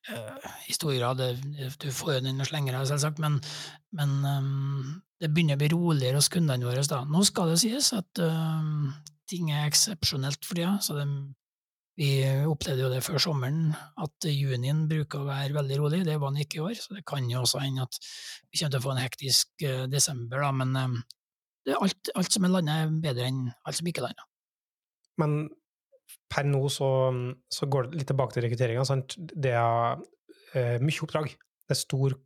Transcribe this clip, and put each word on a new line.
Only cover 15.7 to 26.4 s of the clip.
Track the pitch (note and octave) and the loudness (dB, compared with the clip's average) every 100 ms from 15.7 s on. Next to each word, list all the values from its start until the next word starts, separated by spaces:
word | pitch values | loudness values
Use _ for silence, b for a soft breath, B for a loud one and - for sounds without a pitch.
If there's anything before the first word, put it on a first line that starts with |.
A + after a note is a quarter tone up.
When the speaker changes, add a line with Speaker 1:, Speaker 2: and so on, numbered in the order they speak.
| C#3 | 0
Speaker 1:
rolig. | D3 E3+ F3 | 2 2 0
Det | D3+ | 0
var | C#3 | 0
den | C#3+ | -2
ikke | D3 D#3+ | -2 -4
i | E3 | -4
år, | A#3 | -6
så | - G3 | -10 -12
det | - | -6
kan | C#3+ B2 | -4 -2
jo | B2 | 0
også | B2 C#3 | 0 0
hende | C#3 C3 B2+ | -2 -2 -4
at | - B B B B _ | -6 B B B B _
vi | - | -4
kommer | D3+ | -2
til | C3 | 0
å | C3+ | -2
få | B2+ | -2
en | |
hektisk, | B2+ - C3+ B2 - - | -4 -6 0 0 0 -4
eh, | D3 C3 C3 | -4 -2 -2
desember | C#3 C3+ C3 A#2 C3 | 0 0 -2 -4 -2
da, | C#3+ | 0
men, | C3+ C3 C3 | 2 0 0
ehm, | C3 A#2+ - - _ _ _ _ - | 0 -2 -6 -20 _ _ _ _ -2
det | C#4 | 2
er | |
alt, | G3 - - - | 0 0 -6 -2
alt | F3+ | 0
som | G#3+ F3+ | 2 4
er | F#3 | 4
landet | D3+ | 2
er | D#3 D#3 D#3+ D#3+ | 0 0 0 -2
bedre | B2 B2 | -2 -2
enn | C3 B2+ - - | -2 -4 -6 -8
alt | D3+ | -4
som | E3+ | -4
ikke | - | -4
er | B2 | -6
landet. | - - _ _ _ _ _ _ _ _ - | -8 -18 _ _ _ _ _ _ _ _ 0
Speaker 2:
Men | D3+ D3 D3+ - _ _ _ _ _ - _ | 2 2 -2 -12 _ _ _ _ _ -20 _
per | - | 0